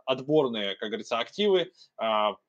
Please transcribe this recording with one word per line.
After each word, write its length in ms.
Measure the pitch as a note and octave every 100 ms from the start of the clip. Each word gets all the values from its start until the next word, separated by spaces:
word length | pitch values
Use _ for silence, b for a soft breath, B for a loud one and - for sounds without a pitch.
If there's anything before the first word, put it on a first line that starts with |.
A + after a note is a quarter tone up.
| -
отборные, 680 | C3 C3+ D#3 C3 A2+ G2+ F#2+
как 140 | A2
говорится, 300 | A2 G#2 A#2
активы. 520 | A#2+ - G#3 F#3 E3 b b -
А, 360 | A2+ G#2+ G#2 G2